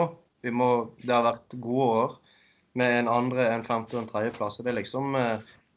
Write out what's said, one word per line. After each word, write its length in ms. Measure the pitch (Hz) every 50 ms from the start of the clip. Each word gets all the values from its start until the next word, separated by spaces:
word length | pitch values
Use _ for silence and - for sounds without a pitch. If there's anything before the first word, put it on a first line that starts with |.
| 170 160 165 - _ _ _ _ -
vi 80 | 123 117
må, 160 | 120 127 123 123 120 113 113 - - -
det 100 | 123 123
har 140 | 120 117
vært 300 | 117 117 113 - - - 127
gode 300 | 117 117 120 135 135 120 113 113 123
år 120 | 139 - - _ _ _ _ _ _ _ _ _ _ - 123
med 220 | 123 123 120 120
en 100 | 120 117
andre, 380 | 117 120 123 127 127 127 123 113
en 160 | 117 117 113
femte 300 | - 120 113 110 - -
og 80 | 120 110
en 40 | 107
tredjeplass. 480 | - 104 110 120 117 - 107 104 -
Så 80 | - 120
det 80 | 123 120
er 60 | 107
liksom, 360 | 101 - - 131 135 139 135 131
eh, 340 | 123 117 110 104 110 - - _ _ _ _